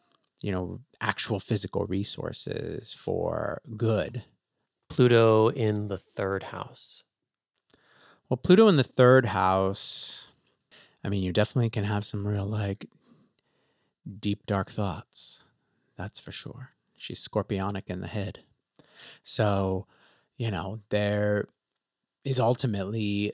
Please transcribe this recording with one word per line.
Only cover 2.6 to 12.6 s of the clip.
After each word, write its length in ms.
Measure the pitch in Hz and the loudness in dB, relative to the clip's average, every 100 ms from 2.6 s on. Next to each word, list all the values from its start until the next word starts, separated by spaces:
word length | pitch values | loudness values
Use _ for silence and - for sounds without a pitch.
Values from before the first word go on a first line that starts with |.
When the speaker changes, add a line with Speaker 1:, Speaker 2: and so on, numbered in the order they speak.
| 82 85 - | -8 -10 -12
Speaker 1:
for 640 | - - 90 85 82 80 - - 110 | -10 -6 -4 -2 -4 -6 -8 -10 -4
good. 460 | 117 104 76 117 - _ _ _ _ _ - | 0 0 -2 -8 -14 _ _ _ _ _ -4
Speaker 2:
Pluto 600 | - 123 117 113 110 110 | 4 6 8 8 6 4
in 400 | - 107 104 104 | 2 0 0 -2
the 100 | 98 | -8
third 460 | - - 98 95 | -8 -4 -2 -2
house. 580 | - - - - - - _ _ _ _ _ _ _ _ _ _ - _ - | -6 -12 -12 -14 -18 -20 _ _ _ _ _ _ _ _ _ _ -20 _ -4
Speaker 1:
Well, 100 | 127 | 0
Pluto 300 | - 185 220 | 6 8 8
in 80 | 156 | 6
the 80 | |
third 420 | 123 - 127 131 117 | 4 6 8 8 6
house, 1080 | 98 92 95 95 98 - - - - - _ _ _ _ - - _ | 2 2 4 2 0 -2 -2 -4 -6 -12 _ _ _ _ -20 -20 _
I 60 | 101 | -4
mean, 120 | 101 | -2
you 100 | 92 | 0
definitely 360 | 87 107 131 117 | 2 2 2 0
can 160 | 113 | 0
have 220 | 104 104 104 | -2 -2 -2
some 200 | 104 101 | -4 -4
real, 200 | 104 98 | -2 -2
like, 400 | 107 | -2